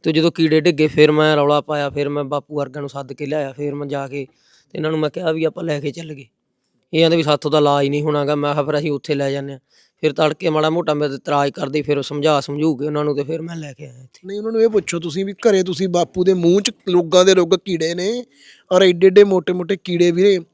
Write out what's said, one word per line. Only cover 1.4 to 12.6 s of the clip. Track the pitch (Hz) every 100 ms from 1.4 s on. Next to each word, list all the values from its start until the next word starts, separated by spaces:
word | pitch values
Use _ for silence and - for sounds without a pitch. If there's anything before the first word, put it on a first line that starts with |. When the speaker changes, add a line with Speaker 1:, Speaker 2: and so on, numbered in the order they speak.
| 143 147
Speaker 1:
ਪਾਇਆ, | 147 147 143
ਫਿਰ | 139 143
ਮੈਂ | 147
ਬਾਪੂ | 139 143 - 151
ਵਰਗਿਆਂ | 139 139
ਨੂੰ | 139
ਸੱਦ | 139 135
ਕੇ | 135 143
ਲਿਆਇਆ, | 151 139
ਫਿਰ | 135 147
ਮੈਂ | 143 143
ਜਾ | 143 139
ਕੇ | 139 131 _ _ _ _
ਤੇ | -
ਇਹਨਾਂ | 156
ਨੂੰ | 160
ਮੈਂ | 151
ਕਿਹਾ | 175 175
ਵੀ | 160
ਆਪਾਂ | 160 165
ਲੈ | 170 147
ਕੇ | 147
ਚੱਲ | 147 165
ਗਏ। | 143 127 _ _ _ _ _ _
ਇਹ | 160
ਕਹਿੰਦੇ | 165 170
ਵੀ |
ਸਾਥੋਂ | 151 147 151
ਤਾਂ | 151
ਇਲਾਜ | 147 143 139
ਨਹੀਂ | 147
ਹੋਣਾਗਾ। | 151 147 143
ਮੈਂ | 147 147
ਕਿਹਾ | 147
ਫਿਰ | 143 151
ਅਸੀਂ | 156
ਉੱਥੇ | 143 -
ਲੈ | 143 139
ਜਾਂਦੇ | 139 139
ਹਾਂ। | 135 _ _ _ _
ਫਿਰ | 156
ਤੜਕੇ | - 156 156 175
ਮਾੜਾ | 156 156
ਮੋਟਾ | 165 160
ਮੈਂ | 151 147
ਇਤਰਾਜ਼ | 135 - 143 143
ਕਰਦੇ, | - 139 147
ਫਿਰ | 147 143
ਉਹ |
ਸਮਝਾ | 135 147 147 147
ਸਮਝੂ | 135 147